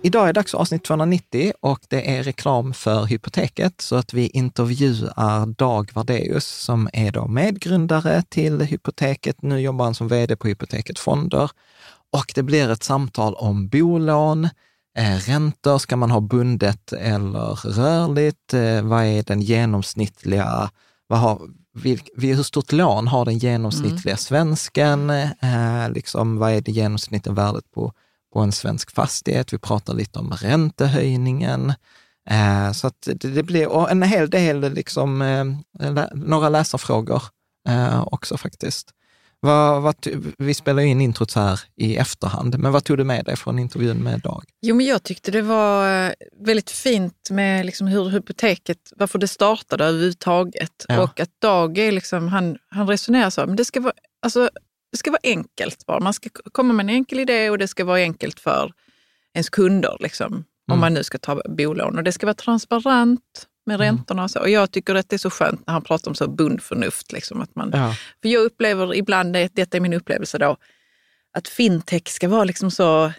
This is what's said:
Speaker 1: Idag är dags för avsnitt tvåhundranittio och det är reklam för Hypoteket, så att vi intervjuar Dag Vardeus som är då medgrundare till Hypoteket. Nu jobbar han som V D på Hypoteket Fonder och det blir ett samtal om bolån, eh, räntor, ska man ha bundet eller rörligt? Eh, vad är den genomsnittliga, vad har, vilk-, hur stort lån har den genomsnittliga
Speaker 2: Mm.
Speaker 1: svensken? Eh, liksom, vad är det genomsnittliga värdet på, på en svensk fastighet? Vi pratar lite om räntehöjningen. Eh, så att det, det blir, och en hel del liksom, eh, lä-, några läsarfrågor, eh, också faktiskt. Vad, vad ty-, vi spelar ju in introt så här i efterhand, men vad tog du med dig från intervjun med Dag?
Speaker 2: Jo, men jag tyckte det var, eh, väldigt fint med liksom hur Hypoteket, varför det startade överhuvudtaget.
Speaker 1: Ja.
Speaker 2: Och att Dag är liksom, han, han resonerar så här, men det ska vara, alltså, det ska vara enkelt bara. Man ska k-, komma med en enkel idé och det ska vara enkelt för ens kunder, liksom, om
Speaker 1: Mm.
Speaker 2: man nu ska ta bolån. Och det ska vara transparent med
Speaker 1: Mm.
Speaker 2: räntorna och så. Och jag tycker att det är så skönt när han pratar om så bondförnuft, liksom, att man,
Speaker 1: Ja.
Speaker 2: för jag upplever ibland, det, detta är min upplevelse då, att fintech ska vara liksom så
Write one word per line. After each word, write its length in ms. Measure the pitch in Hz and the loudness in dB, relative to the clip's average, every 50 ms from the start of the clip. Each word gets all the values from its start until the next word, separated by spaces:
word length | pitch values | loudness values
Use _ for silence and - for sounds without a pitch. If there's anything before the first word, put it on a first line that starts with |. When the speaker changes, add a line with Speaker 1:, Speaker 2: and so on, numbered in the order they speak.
Speaker 1:
Idag 260 | - 196 185 220 202 170 | 2 4 4 6 4 4
är 40 | |
dags 180 | 160 208 202 - | 4 2 0 0
för 80 | - - | -2 -2
avsnitt 260 | 170 - 165 160 - | 0 0 -2 -6 -2
tvåhundranittio 680 | - 160 156 156 170 185 175 - _ - 120 156 208 - _ | -2 0 0 2 2 2 0 0 _ -4 -2 -2 -2 -4 _
och 200 | - 135 139 - _ _ | -2 -2 -2 -2 _ _
det 280 | - 135 120 - 135 | -4 -4 -2 -2 -2
är 60 | 127 | -2
reklam 520 | 127 139 127 - - 143 135 120 123 131 127 | -2 -6 -6 -4 -2 0 0 0 0 -2 -6
för 300 | - - 110 107 110 107 | -4 -2 0 0 2 2
Hypoteket, 760 | 104 120 113 - - - 180 185 - _ - - 185 - - | 0 -2 -2 -4 -4 -4 -2 -2 -2 _ 0 -2 -2 -2 -4
så 160 | - - 120 | -6 -2 0
att 180 | 127 120 - - | 0 0 0 -2
vi 120 | 123 120 | -2 -2
intervjuar 1200 | - - 135 127 123 - - 120 117 123 131 139 131 120 110 110 104 - - 110 107 107 107 110 | 0 0 0 -2 0 0 -2 0 0 2 2 2 2 2 0 -4 -6 -2 0 0 2 2 0 0
Dag 440 | 110 113 - 135 127 120 104 104 101 - | -2 0 0 0 2 2 0 -2 -2 -4
Vardeus 520 | 107 113 123 123 - 82 - - 147 - | -4 -2 0 -2 -2 -2 -2 -2 -2 -4
som 420 | - - - - - 123 113 110 - | -4 -10 -10 -4 -2 0 0 0 0
är 200 | - 113 110 101 | 0 0 0 0
då 160 | - 113 110 113 | 0 -2 -4 -2
medgrundare 960 | 107 127 165 214 196 196 - 170 185 180 165 165 160 156 170 160 160 175 175 _ | 0 0 0 0 -2 -4 -2 0 2 2 2 2 0 0 2 2 0 0 0 _
till 320 | - 160 156 156 151 147 | -2 0 0 0 0 0
Hypoteket. 800 | 147 143 156 - _ - - - 147 135 135 - - 139 147 _ | 0 -2 -2 -4 _ -8 -4 -2 -2 -2 -2 -2 -4 -6 -6 _
Nu 180 | - 139 139 135 | -4 -2 -2 0
jobbar 240 | 131 135 131 127 123 | -2 -2 -2 0 -2
han 100 | 117 113 | -2 -2
som 140 | - 117 113 | -4 -2 0
V 180 | 120 120 120 | 2 0 2
D 100 | 117 127 | 0 -2
på 120 | - - 110 | -2 -2 -4
Hypoteket 500 | 101 _ - - - 110 - - - - | -4 _ -6 -8 -6 -8 -6 -8 -10 -6
Fonder 520 | - - - 143 156 - - - 143 147 - _ _ _ _ _ - - - _ _ _ | -2 0 0 0 0 0 0 0 0 -2 -4 _ _ _ _ _ -20 -20 -20 _ _ _
och 200 | - 139 131 - - | -4 -4 -4 -2 -4
det 80 | 143 | -4
blir 280 | 135 135 151 151 139 117 | 0 2 2 2 2 2
ett 120 | 113 110 | 0 -2
samtal 520 | - - 135 139 139 123 - - 110 107 95 | -2 -2 0 0 -2 -2 -2 -2 -2 -2 -2
om 340 | - 117 107 101 101 98 95 | -2 -2 0 0 0 0 0
bolån, 760 | 135 147 170 170 170 165 160 156 151 151 151 156 156 156 160 170 - _ _ _ _ _ _ _ _ 113 | 2 2 4 4 2 2 2 2 2 2 2 2 2 2 0 0 -2 _ _ _ _ _ _ _ _ 0
eh, 180 | 113 104 95 92 95 | 0 2 2 0 0
räntor, 520 | 113 135 151 156 151 143 _ - 147 139 135 | 0 0 2 2 0 -2 _ 0 2 2 2
ska 180 | - - 127 | 0 0 0
man 140 | 123 120 117 | 2 2 4
ha 100 | 120 107 | 4 2
bundet 720 | 104 104 127 123 123 123 123 104 107 101 101 - _ - | 2 2 2 2 2 2 2 2 2 0 0 -2 _ -12
eller 640 | - - 95 113 107 101 101 98 101 107 113 107 101 - - 110 | -10 -4 -2 -2 0 0 -2 -2 -4 -4 -4 -4 -6 -6 -6 -2
rörligt? 840 | 104 107 127 151 165 165 170 160 143 147 151 151 147 _ _ - - | 0 2 2 2 2 2 2 2 2 2 2 0 0 _ _ -2 0
Eh, 280 | 127 117 113 113 110 | 2 2 2 2 2
vad 220 | 104 110 113 117 113 | 2 2 2 2 4
är 180 | 110 107 107 | 4 2 0
den 180 | 104 - 101 104 | 0 0 0 0
genomsnittliga, 1300 | 104 104 117 113 117 117 104 98 95 - - 110 107 101 _ _ - 98 98 101 95 57 58 60 101 - _ _ _ _ _ _ _ | 2 2 2 2 4 2 2 0 -2 -4 -4 -4 -4 -4 _ _ -4 -2 0 0 0 0 -2 -2 -2 -4 _ _ _ _ _ _ _
vad 120 | _ 117 113 | _ 2 4
har, 220 | 120 113 107 95 80 - - - _ _ _ 113 | 4 2 2 0 -6 -18 -20 -20 _ _ _ -4
vilk-, 320 | - 131 127 - - - - | -2 -2 -2 -2 -4 -14 -6
hur 260 | 123 123 135 135 135 | -2 0 2 2 2
stort 300 | 139 - - 147 - - | 0 0 -2 -4 -2 2
lån 360 | 143 151 180 156 101 107 113 123 | 2 4 4 4 2 2 2 2
har 160 | 135 127 120 | 2 2 2
den 140 | 117 113 117 | 2 0 0
genomsnittliga 720 | 117 123 120 117 113 107 104 - - 151 165 175 185 - | 0 0 0 0 0 -2 -2 -2 -2 -2 -2 -2 -4 -4
Speaker 2:
Mm. 60 | 98 110 | -4 -4
Speaker 1:
svensken? 920 | - - 135 147 165 156 156 151 - - _ 147 147 147 143 143 143 147 | -4 0 0 2 2 2 0 -2 -4 -4 _ 2 2 2 2 2 0 0
Eh, 800 | 147 143 143 151 - _ - 127 123 117 117 117 117 120 117 117 | 0 0 -2 -4 -4 _ -2 0 0 2 0 0 0 -2 -2 -4
liksom, 480 | 120 117 - - - - 113 113 113 107 | -4 -6 -8 -4 -2 -2 0 0 0 2
vad 140 | 110 113 | 2 2
är 80 | 110 107 | 2 0
det 120 | - - | 0 -2
genomsnittliga 640 | 107 113 107 104 107 107 - - 107 101 - - 101 | -2 0 0 0 -2 -4 -4 -4 -6 -4 -4 -2 0
värdet 360 | 101 101 104 107 - - _ _ | 0 0 0 -2 -4 -8 _ _
på, 180 | 113 113 117 - _ _ _ _ _ _ _ | -6 -6 -6 -6 _ _ _ _ _ _ _
på 80 | _ 113 | _ 0
en 120 | 107 101 | 2 2
svensk 420 | 104 - - 110 110 - - - - | 0 -2 -2 -4 -4 -4 -6 -6 -2
fastighet? 580 | - 113 - - - _ - - 127 131 - | -2 -2 0 -2 -4 _ -2 -2 -2 -2 -4
Vi 60 | - 107 | -6 -8
pratar 360 | - - 110 107 - - 120 | -4 -2 -2 -2 -2 -4 -4
lite 240 | 113 104 - - - | -4 -4 -6 -6 -8
om 140 | 113 - | -8 -6
räntehöjningen. 1400 | - - 98 101 135 165 160 156 - - 139 139 135 - - 135 127 123 127 127 127 139 - 123 131 131 131 135 139 - _ _ _ _ _ _ _ _ _ - | -8 -4 -2 0 2 2 2 0 0 0 0 2 2 2 2 0 0 0 0 0 0 0 -2 -2 -2 -2 0 -2 -2 -4 _ _ _ _ _ _ _ _ _ -2
Eh, 420 | 104 110 107 101 101 101 101 101 | 2 2 4 4 4 2 2 0
så 140 | 104 - - | -2 -2 -4
att 80 | 131 - _ - | -4 -6 _ -6
det, 220 | - 131 - - 131 | -6 -4 -4 -4 -2
det 140 | 135 147 | -2 -2
blir, 260 | 160 175 175 165 156 - | -2 0 0 0 2 2
och 220 | - 160 170 180 | 2 2 2 4
en 120 | 185 185 | 2 4
hel 280 | 180 190 220 185 156 151 | 4 4 4 4 2 2
del 420 | 185 185 180 165 147 143 139 139 | 2 2 2 2 2 0 0 -2
liksom, 500 | 139 - - - - 143 139 139 135 135 | -2 -4 -8 -6 -4 -2 0 0 0 0
eh, 220 | 139 135 135 135 139 135 139 147 - _ _ - 147 143 | 0 0 0 0 -2 -2 -4 -6 -10 _ _ -6 -4 -2
lä-, 180 | 143 147 - - - | 0 -2 -2 -2 -6
några 340 | 143 151 151 156 156 156 151 | -8 -2 0 0 2 2 4
läsarfrågor, 720 | 151 151 156 - - 131 - - 123 110 113 110 123 123 - - _ _ _ _ _ _ _ - | 2 2 2 0 -2 -6 -2 0 0 0 0 0 -2 -4 -4 -6 _ _ _ _ _ _ _ 0
eh, 340 | 120 120 123 117 117 120 113 | 0 2 2 2 0 0 0
också 300 | - - - - - - | -2 -6 -8 -6 -6 -8
faktiskt. 540 | - - - - _ - - - - - _ _ _ _ _ _ _ _ _ _ _ | -6 -6 -10 -10 _ -8 -8 -8 -8 -10 _ _ _ _ _ _ _ _ _ _ _
Vad, 420 | - 143 147 151 151 147 147 143 | 2 4 4 6 6 4 4 2
vad 180 | 143 151 151 _ | 2 0 -2 _
ty-, 160 | - - 82 - - - - _ | -6 -6 -6 -6 -8 -10 -8 _
vi 160 | 135 143 143 | -2 -2 -2
spelar 280 | - - 147 139 143 | -2 0 0 2 4
ju 60 | 143 143 | 4 4
in 120 | 131 131 | 4 4
introt 300 | 135 120 113 - 113 - | 4 2 2 0 -2 0
så 100 | - 113 | 0 0
här 200 | 104 101 95 - - _ _ | 2 2 0 -2 -6 _ _
i 200 | - - 110 113 | -2 -2 0 0
efterhand, 640 | 117 135 - - _ - 101 - - - 120 123 127 | 0 -2 -2 -4 _ -4 -4 -4 -2 -2 -2 0 0
men 140 | 135 135 | 0 2
vad 120 | 139 143 135 | 2 2 2
tog 140 | - 151 135 | 2 0 0
du 60 | 135 | 2
med 200 | 135 123 - - | 0 -2 -2 -2
dig 120 | - 131 | -4 -6
från 220 | - - 131 120 123 | -4 -4 -4 -2 -2
intervjun 380 | 123 120 - - 120 117 117 | -4 -4 -2 -2 -2 0 0
med 240 | 117 120 120 120 120 | 0 -2 -2 -4 -2
Dag? 240 | - - - - - _ _ _ | -4 -6 -8 -8 -12 _ _ _
Speaker 2:
Jo, 140 | - 226 233 | 0 2 2
men 100 | 240 262 | 2 2
jag 160 | 269 262 190 | 2 0 -2
tyckte 280 | _ - 185 - _ 202 | _ -6 -12 -8 _ -2
det 120 | 190 220 | -2 0
var, 640 | 214 214 226 220 214 202 202 202 196 196 190 190 185 | 0 2 2 2 4 4 2 2 2 2 2 0 0
eh, 60 | 180 - _ - - _ _ 202 | -2 -4 _ -14 -20 _ _ -2
väldigt 260 | 220 220 214 - - | 0 0 0 0 -4
fint 600 | - - - 262 240 202 185 175 - _ _ - | -12 -2 0 2 2 2 0 -2 -4 _ _ -4
med 360 | 196 196 196 196 190 190 180 | -2 0 2 2 2 0 -2
liksom 200 | 185 - - 202 | -4 -4 -2 -2
hur 220 | 190 190 208 185 190 | 0 2 2 0 0
Hypoteket, 840 | 190 208 - - 190 - - 220 180 - _ - 170 _ _ - _ | -2 -2 -4 -4 -6 0 2 2 2 0 _ -6 -6 _ _ -20 _
varför 220 | - 202 190 - 196 | -2 -2 -2 0 -2
det 100 | 196 190 | -2 -2
startade 560 | - - 202 208 220 220 - _ - - 156 | 0 2 2 2 2 0 -4 _ -2 0 2
överhuvudtaget. 1000 | 160 165 160 170 185 175 _ - 180 175 175 185 175 - - 165 165 _ _ - - | 2 2 2 0 0 -2 _ 0 2 2 2 2 0 -4 -6 -8 -8 _ _ -4 0
Speaker 1:
Ja. 140 | 123 117 | 2 2
Speaker 2:
Och 180 | 113 131 - - | 2 0 0 -4
att 100 | 175 - _ _ | -6 -6 _ _
Dag 360 | - 214 196 180 170 160 160 190 | 2 2 4 4 2 2 0 0
är 140 | 220 214 | 0 2
liksom, 360 | 202 185 - - 190 175 170 175 | 0 -2 -2 -4 -4 -2 -2 0
han, 280 | 190 196 180 170 160 - _ _ | 0 0 0 -2 -4 -6 _ _
han 160 | - 196 208 | -4 -2 0
resonerar 440 | 196 208 202 - - 233 254 226 190 | 0 0 -2 2 2 4 4 4 2
så 100 | - - | 0 -2
här, 80 | 139 - | -2 0
men 80 | 190 | 0
det 80 | 214 240 | 0 0
ska 160 | - - 262 | 0 -2 -2
vara, 140 | 247 254 - _ _ _ _ _ | -2 -2 -4 _ _ _ _ _
alltså, 260 | - 240 - 247 247 - _ - _ _ _ _ _ _ | -6 -2 2 2 2 2 _ -6 _ _ _ _ _ _
det 60 | - 233 | -10 -6
ska 120 | - 302 | -4 -2
vara 100 | 294 302 - | -2 0 0
enkelt 600 | 254 220 170 - - _ - - - - _ - | 0 -2 -2 -4 -10 _ -8 -8 -8 -8 _ -8
bara. 140 | - - - | -4 -2 -2
Man 140 | 180 196 208 | 0 -2 -4
ska 140 | - - 214 | -4 -10 -16
k-, 220 | _ - - - | _ -18 -20 -6
komma 200 | _ - 262 254 | _ 0 2 2
med 120 | 233 214 196 | 2 2 0
en 60 | 202 | 0
enkel 300 | 226 254 262 - - 262 | 0 0 0 -2 -4 -4
idé 300 | 262 254 240 226 220 214 | -2 0 0 0 2 0
och 80 | 208 196 | 0 -2
det 100 | 196 185 | -2 -4
ska 160 | - - 185 | -2 -4 0
vara 140 | 180 180 185 | 0 2 2
enkelt 420 | 180 170 165 - - 147 - - | 2 0 -2 -6 -8 -10 -10 -6
för 320 | - 156 - 65 - - - _ _ _ _ _ _ _ _ _ _ _ _ | -2 0 0 0 0 -4 -8 _ _ _ _ _ _ _ _ _ _ _ _
ens 160 | 165 165 - | -6 -6 -2
kunder, 460 | - - 190 180 196 190 - - - - | 2 4 4 4 4 2 2 0 -2 -4
liksom, 320 | - - - - - - | -8 -8 -6 -6 -6 -6
om 120 | - - 160 _ _ _ _ - | -6 -8 -10 _ _ _ _ 0
Speaker 1:
Mm. 120 | 131 - | 2 4
Speaker 2:
man 140 | 165 165 165 | 4 4 2
nu 100 | 147 - | 0 -2
ska 140 | - - 131 | -4 -8 -8
ta 240 | - - 143 143 - - | -6 -4 -6 -4 -6 -6
bolån. 500 | 156 156 147 151 156 175 - - - 165 | -2 -2 -2 -2 0 -2 -2 -2 -2 -2
Och 60 | 165 | -2
det 80 | 180 | -2
ska 140 | 175 - - | -2 -2 -2
vara 80 | 208 208 | -2 -2
transparent 840 | - - - 233 220 - _ 240 233 226 269 269 247 240 240 240 247 _ _ _ - - _ _ _ _ | -2 0 0 0 0 0 _ -4 -2 2 2 4 4 4 4 2 2 _ _ _ -20 -20 _ _ _ _
med 80 | 214 208 | -6 -2
Speaker 1:
Mm. 120 | 196 208 | 2 2
Speaker 2:
räntorna 360 | 214 - 127 120 - - 185 | 2 2 0 -2 -4 -4 -4
och 80 | 180 190 | -4 -4
så. 100 | - - | -4 -2
Och 100 | - 190 | 0 2
jag 200 | 208 214 196 190 | 4 4 2 2
tycker 240 | - 190 - - 190 | -2 -4 -2 0 0
att 140 | 190 190 _ | 0 0 _
det 80 | 208 | -4
är 20 | 196 | -2
så 120 | - 190 | -2 -4
skönt 360 | - - 160 156 160 - - | -2 0 0 0 0 -4 -4
när 60 | - | -4
han 100 | 165 160 | -4 -4
pratar 280 | - - 160 160 - - | 0 -2 -2 -2 -2 -6
om 40 | - | -4
så 140 | - 151 143 | -4 -4 -4
bondförnuft, 840 | 139 160 156 151 - - - - - 123 107 - - - - - | 0 0 0 0 0 -4 -6 -6 -4 -2 -2 -4 -4 -8 -12 -12
liksom, 280 | - - - - - - | -12 -12 -12 -10 -10 -10
att 140 | - - _ | -10 -8 _
man, 160 | - - - - | -8 -6 -2 0
Speaker 1:
Ja. 200 | 139 131 113 113 - - - - _ | 0 0 0 -2 -6 -10 -18 -18 _
Speaker 2:
för 60 | - 220 | -2 0
jag 140 | 240 233 | 2 4
upplever 520 | 220 226 _ _ 226 214 202 190 185 180 180 | 2 2 _ _ 0 0 2 0 0 -2 -2
ibland, 380 | 190 196 220 202 185 180 175 | -2 0 2 2 2 2 2
det, 160 | 180 180 175 185 _ | 2 0 0 0 _
detta 220 | - 180 175 - | -2 -2 0 0
är 40 | 180 | 0
min 120 | 175 175 | 0 0
upplevelse 460 | 170 175 - - - - - - - - | 0 -2 -2 -2 -4 -4 -4 -6 -2 0
då, 180 | 143 147 156 _ _ _ _ _ _ _ _ _ _ _ _ _ _ _ - | 0 0 0 _ _ _ _ _ _ _ _ _ _ _ _ _ _ _ -10
att 120 | 170 - - | -10 -10 -8
fintech 600 | - - 240 214 175 165 170 - 180 165 _ - | -2 2 2 4 2 2 -2 -2 -4 -4 _ -6
ska 200 | - - 180 175 | -6 -4 -2 0
vara 160 | 208 226 208 | 2 2 2
liksom 260 | 185 175 - 196 185 | 0 -2 -2 -4 -4
så 420 | 175 - 185 165 160 156 160 156 160 | 0 2 2 4 4 4 2 0 -2